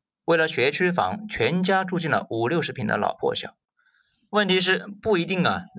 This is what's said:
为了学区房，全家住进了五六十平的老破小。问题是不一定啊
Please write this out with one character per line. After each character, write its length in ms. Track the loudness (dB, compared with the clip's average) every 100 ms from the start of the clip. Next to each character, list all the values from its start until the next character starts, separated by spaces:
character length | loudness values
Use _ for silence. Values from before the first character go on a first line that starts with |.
| _ _ 2
为 100 | 2
了 100 | 2
学 240 | 2 0
区 220 | 2 0
房， 340 | 2 0 -2 -8
全 340 | -2 0 2
家 220 | 2 0
住 160 | 0 -2
进 100 | 0
了 200 | -2 -2
五 160 | -2 0
六 160 | 0
十 100 | -4
平 140 | -4 -2
的 100 | 0
老 200 | -2 -2
破 180 | -2
小。 220 | -2 -6 -14 _ _ _ _ _ _ -4
问 180 | -2 2
题 120 | 2
是 280 | 2 0 -4 -6
不 160 | 0 0
一 80 |
定 200 | 0 0
啊 220 | 0 0 -6